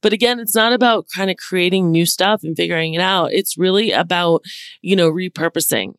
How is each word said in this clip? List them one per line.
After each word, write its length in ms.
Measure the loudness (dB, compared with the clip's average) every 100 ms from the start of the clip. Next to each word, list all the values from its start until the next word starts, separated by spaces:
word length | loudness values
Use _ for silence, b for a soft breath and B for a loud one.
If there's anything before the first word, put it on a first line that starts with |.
But 100 | 0
again, 280 | 2 0 0
it's 160 | -2 0
not 160 | 2
about 340 | 4 4 2 -2
kinda 220 | -4 -4 -4
creating 560 | -4 0 0 2 2
new 120 | 2
stuff 380 | 2 2 2 0
and 140 | -2 -4
figuring 380 | -4 -2 -4
it 60 | -2
out. 320 | 0 0 0
It's 240 | 0 -2 -2
really 360 | 0 2 0
about, 500 | 0 0 0 2 0 B B B B
you 140 | -2 2
know, 120 | 2
repurposing. 840 | 0 -6 -4 -4 -2 -2 -2 -4